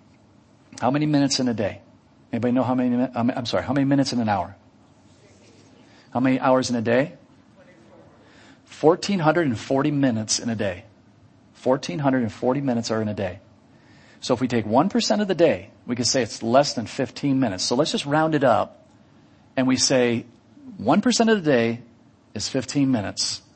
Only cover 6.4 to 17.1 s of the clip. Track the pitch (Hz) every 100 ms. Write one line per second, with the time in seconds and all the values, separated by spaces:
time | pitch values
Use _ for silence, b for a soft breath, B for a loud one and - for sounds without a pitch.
6.4 | 143 131 123 120 113 123 165 - - _
7.4 | _ - - - - - - - B B
8.4 | B B _ - 151 185 - 196 156 160
9.4 | 147 107 - 135 147 143 135 113 110 -
10.4 | 117 110 101 90 - _ _ _ _ _
11.4 | _ - 127 139 - 170 139 131 110 -
12.4 | 123 139 135 117 117 110 107 104 95 92
13.4 | - - _ b b b b b - 120
14.4 | 123 120 104 123 190 240 - 208 196 165
15.4 | 160 92 - - - 123 120 135 110 -
16.4 | 113 131 147 131 107 - 123